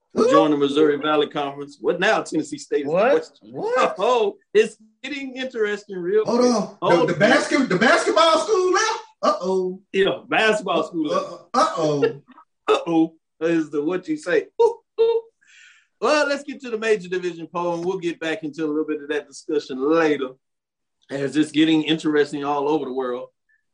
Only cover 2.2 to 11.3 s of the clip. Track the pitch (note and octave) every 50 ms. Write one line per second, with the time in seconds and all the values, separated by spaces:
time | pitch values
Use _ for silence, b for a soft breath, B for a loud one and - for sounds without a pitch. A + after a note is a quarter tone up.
2.2 | - - D#3+ D#3 C#3 - D3+ C#3 - - D3 D3 C#3 C#3 D#3+ F#3 A3 C4 F#4 A#4+
3.2 | A#4+ - _ _ - - B3 - G4 A#4 B4 B4+ - - - - G3+ A#3+ B3+ A#3
4.2 | G#3+ G3 - - _ _ - G#3 A#3 A3 - _ _ _ _ _ - C#4 C#4+ C#4
5.2 | C#4 C4 B3 C4 B3+ B3+ B3+ A3+ G#3+ G#3 G#3 G3+ - - G3 F3+ E3+ F3+ G3+ G#3+
6.2 | G#3+ - A#3 A#3+ B3 B3 A#3+ G#3 F#3 - - - E3+ G3+ B3+ E4+ - - - D3+
7.2 | G3+ - - D4 - - D#4+ C#4+ B3 F#3 F3+ F3 A3 C4+ E4+ E4+ - E4+ - D#4+
8.2 | E4 E4 D#4+ D#4+ - - A4 F#4 F#4 F#4 F#4 G4+ A4 A4 A4+ - - - _ -
9.2 | D5 D5+ - - F#3 F#3 F#3+ F#3+ F#3 F3+ F#3 - _ _ - F#3+ G3 F3 - -
10.2 | - - D3+ F#3 A3 A3 G#3 - F#3+ F#3+ E3+ D#3 D#3 - F3+ E3 D3+ D3+ - -
11.2 | - -